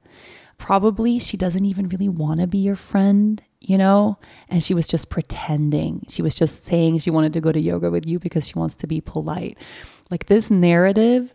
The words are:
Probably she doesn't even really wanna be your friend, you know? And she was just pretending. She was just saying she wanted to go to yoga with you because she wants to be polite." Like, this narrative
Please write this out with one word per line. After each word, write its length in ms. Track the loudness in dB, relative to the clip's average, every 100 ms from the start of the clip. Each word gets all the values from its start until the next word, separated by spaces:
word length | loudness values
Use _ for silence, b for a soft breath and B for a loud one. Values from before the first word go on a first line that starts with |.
| B B B B B B
Probably 600 | -2 2 2 0 0 0
she 180 | -2 -2
doesn't 280 | -2 0
even 240 | -2 -2 -4
really 200 | -4 -4
wanna 380 | -2 -2 0 0
be 120 | 0
your 180 | 0 -2
friend, 680 | -2 2 4 4 4 0 _ _
you 160 | 0 2
know? 420 | 4 4 2 -2 B B B
And 140 | -2
she 100 | 0
was 140 | 0 0
just 240 | -2 -4
pretending. 920 | -6 -6 -8 -4 -2 0 0 -2 -8 -10
She 140 | -4
was 120 | -4
just 300 | 0 0 0
saying 340 | 0 0 2 0
she 120 | 0
wanted 220 | 0 0
to 80 | 0
go 100 | -2
to 80 | 0
yoga 320 | -2 -2 -2
with 160 | -2 -4
you 140 | -6
because 260 | -4 -4 -4
she 120 | -4
wants 180 | -6 -6
to 100 | -6
be 140 | -6
polite." 580 | -6 -8 -6 -8 -10 -14 B B B B -10
Like, 160 | -8 0
this 240 | 2 4
narrative 840 | 4 4 4 4 4 2 2 -2